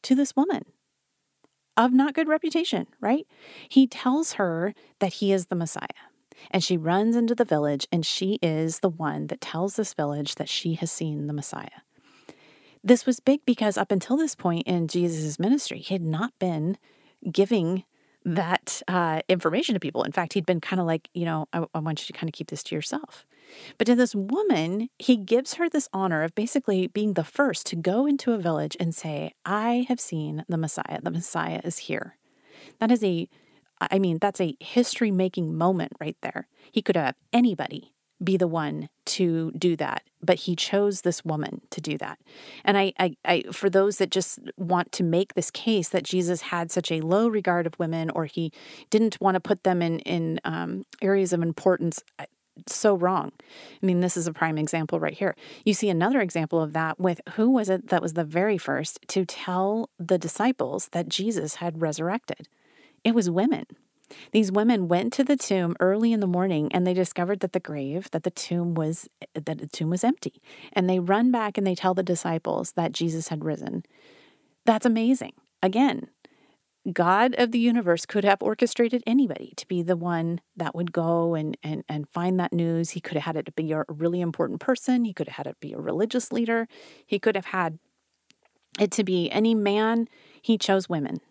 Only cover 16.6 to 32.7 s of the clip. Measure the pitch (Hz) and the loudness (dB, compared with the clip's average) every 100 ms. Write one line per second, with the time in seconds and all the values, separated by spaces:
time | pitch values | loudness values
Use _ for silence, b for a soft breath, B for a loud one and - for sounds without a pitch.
16.6 | 160 196 b b b b - 160 196 226 | -2 -4 b b b b -4 2 4 4
17.6 | 165 190 - _ _ _ - 170 170 185 | 2 0 -4 _ _ _ -2 -2 0 -2
18.6 | - - - 180 170 156 - 185 - 190 | -2 -10 -2 0 2 0 0 2 2 0
19.6 | 339 202 143 - - 185 170 202 165 170 | 0 -2 -2 -4 -2 -2 -2 -2 0 -2
20.6 | - 185 170 165 - 175 170 160 151 170 | 0 -2 0 -2 -4 -6 -4 -4 -4 -6
21.6 | 165 160 156 151 - - 165 - 160 147 | -4 -4 -4 -6 -8 -8 -8 -8 -10 -10
22.6 | - 160 - - 311 - _ B B B | -6 -8 -6 -10 -10 -20 _ B B B
23.6 | B B 233 240 247 208 196 311 427 190 | B B 4 4 4 0 -2 0 2 2
24.6 | 165 196 233 _ - 240 190 233 262 - | 2 -2 -6 _ 2 2 4 0 0 -2
25.6 | 339 302 - 190 190 160 165 - 220 285 | 0 0 -2 -2 0 0 0 -2 -2 0
26.6 | 240 190 180 208 214 180 156 - 285 - | 0 0 0 0 0 0 -2 0 0 0
27.6 | - 170 170 208 285 277 - 226 170 156 | -6 -2 0 2 2 2 0 0 0 0
28.6 | 151 - 170 160 160 147 156 _ - 208 | -2 -2 -4 -4 -6 -6 -8 _ -4 -2
29.6 | 226 240 247 247 - 160 151 151 - 170 | 2 0 0 -2 -2 -4 -4 -6 -4 -2
30.6 | 160 - - - - 170 170 165 165 165 | -2 -4 -6 -6 -4 -4 -4 -4 -4 -4
31.6 | 170 170 - - - _ B B B B | -6 -8 -6 -8 -8 _ B B B B
32.6 | B | B